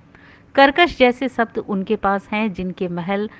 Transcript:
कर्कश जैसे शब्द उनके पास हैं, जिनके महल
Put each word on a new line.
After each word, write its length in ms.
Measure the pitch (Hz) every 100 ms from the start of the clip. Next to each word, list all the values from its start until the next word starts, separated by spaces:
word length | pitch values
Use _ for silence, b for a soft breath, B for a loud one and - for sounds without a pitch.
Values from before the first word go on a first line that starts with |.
| _ B B B _
कर्कश 440 | - 277 285 349 -
जैसे 300 | 254 240 262
शब्द 300 | - 226 220
उनके 380 | - 196 190 214
पास 320 | 196 196 -
हैं, 200 | 214 220
जिनके 360 | 180 185 170 180
महल 420 | 175 170 202 214 B